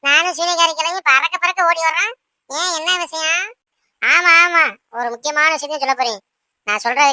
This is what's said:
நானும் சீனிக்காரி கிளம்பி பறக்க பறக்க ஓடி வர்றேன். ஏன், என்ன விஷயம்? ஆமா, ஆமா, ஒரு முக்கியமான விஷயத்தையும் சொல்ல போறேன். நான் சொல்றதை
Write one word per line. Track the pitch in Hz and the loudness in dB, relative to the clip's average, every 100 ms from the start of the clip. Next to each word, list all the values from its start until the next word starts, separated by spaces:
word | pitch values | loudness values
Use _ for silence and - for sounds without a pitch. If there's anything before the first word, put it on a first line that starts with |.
| 277 | 2
நானும் | 294 349 330 | 2 2 -2
சீனிக்காரி | 339 349 330 311 | -4 2 0 0
கிளம்பி | 320 370 330 | -4 -2 2
பறக்க | 269 320 349 | 2 2 -2
பறக்க | 349 381 349 | -4 0 0
ஓடி | 339 330 | 2 0
வர்றேன். | 320 403 508 _ _ _ | -2 -4 -6 _ _ _
ஏன், | 285 359 330 | -4 -4 -2
என்ன | 320 359 | -2 -2
விஷயம்? | 339 320 311 339 403 480 _ _ _ _ | -2 -4 -2 -2 -4 -12 _ _ _ _
ஆமா, | 233 311 349 330 | 0 2 4 4
ஆமா, | 349 339 302 202 _ 233 | 4 2 0 -2 _ -6
ஒரு | 240 | -6
முக்கியமான | 240 285 302 311 | -4 -6 0 0
விஷயத்தையும் | 311 294 302 | 0 -6 -6
சொல்ல | 269 262 | -2 0
போறேன். | 247 208 _ _ _ _ - | -2 -4 _ _ _ _ -4
நான் | 214 | -2
சொல்றதை | 233 247 285 | -2 2 2